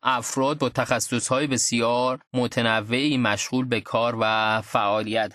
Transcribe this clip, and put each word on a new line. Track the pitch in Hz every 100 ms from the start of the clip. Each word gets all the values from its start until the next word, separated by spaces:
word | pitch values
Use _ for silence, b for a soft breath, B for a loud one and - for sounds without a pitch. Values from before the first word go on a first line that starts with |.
افراد | 123 123 117 135 135 147
با | 131
تخصص‌های | - 123 120 - 120 - 127 147
بسیار | 123 - 117 117 120 127 131 _
متنوعی | 127 120 - 117 113 104 123 147 135
مشغول | 113 104 - 127 127
به | 113
کار | - 117 117 113
و | 110 110 110 110
فعالیت | 104 120 101 107 107 113 107